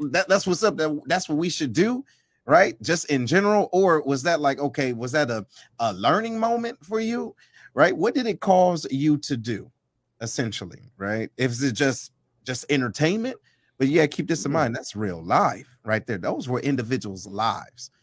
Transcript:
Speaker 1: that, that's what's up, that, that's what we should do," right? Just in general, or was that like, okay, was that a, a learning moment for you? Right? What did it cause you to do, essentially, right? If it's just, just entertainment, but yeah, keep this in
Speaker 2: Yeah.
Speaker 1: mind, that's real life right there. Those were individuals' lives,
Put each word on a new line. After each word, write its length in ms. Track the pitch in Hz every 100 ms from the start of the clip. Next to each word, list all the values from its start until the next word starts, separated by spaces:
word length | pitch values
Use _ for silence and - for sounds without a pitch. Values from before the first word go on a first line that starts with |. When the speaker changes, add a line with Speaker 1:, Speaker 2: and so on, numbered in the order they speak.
| 147
Speaker 1:
that, 180 | 160 190
that's 160 | 190 190
what's 180 | 180
up, 140 | 214 151
that, 240 | 156 147 131
that's 200 | 160 -
what 120 | 151
we 100 | 180
should 240 | - 147
do," 320 | 113 214 247 - _ _ _ -
right? 340 | 160 196 -
Just 240 | 107 170 -
in 160 | 139 123
general, 440 | 175 202 208 185
or 320 | 180 196 160
was 180 | 135 139
that 160 | 160 160
like, 200 | 147 135
okay, 340 | 143 127 131
was 200 | 120 123
that 180 | 151 135
a, 160 | 110 101 - - -
a 140 | 113
learning 460 | 92 113 175 226 226
moment 380 | 226 233 233 - 160
for 140 | 220
you? 360 | 226 240 233 - _ _ -
Right? 220 | 123 170 190
What 180 | 208
did 140 | 277 233
it 120 | 202
cause 460 | - 185 180 170 -
you 260 | 135 151 147
to 200 | - 127
do, 340 | 110 101 - _ _ _ _ -
essentially, 680 | 113 - 113 - 90 - - -
right? 320 | 98 110 110 -
If 140 | 127 120
it's 100 | 139 110
just, 340 | 139 120 - _ _ _
just 220 | - 123 -
entertainment, 680 | 147 123 - 156 214 240 - _ _ _ -
but 100 | 135
yeah, 180 | 160 147
keep 220 | - 143
this 180 | 165 143
in 60 |
Speaker 2:
Yeah. 80 | 160
Speaker 1:
mind, 160 | 127 123
that's 200 | - 101
real 280 | 107 85
life 540 | 85 135 180 101 - _
right 220 | 110 107 -
there. 120 | 101
Those 300 | 110 302 135
were 120 | 127
individuals' 640 | 143 135 113 131 107 95 95
lives, 640 | 98 110 101 - - - _